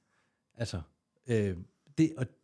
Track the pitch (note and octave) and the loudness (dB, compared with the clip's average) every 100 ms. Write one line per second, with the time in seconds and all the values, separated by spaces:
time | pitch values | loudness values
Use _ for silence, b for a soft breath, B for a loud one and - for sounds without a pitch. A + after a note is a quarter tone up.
0 | _ _ _ _ _ - F2+ F2+ D#2+ _ | _ _ _ _ _ -8 -6 -6 -10 _
1 | _ _ - A2+ G2+ F2 - _ _ - | _ _ 0 2 2 -2 -10 _ _ 2
2 | D#3+ D#3 C3 - | 2 2 -6 -8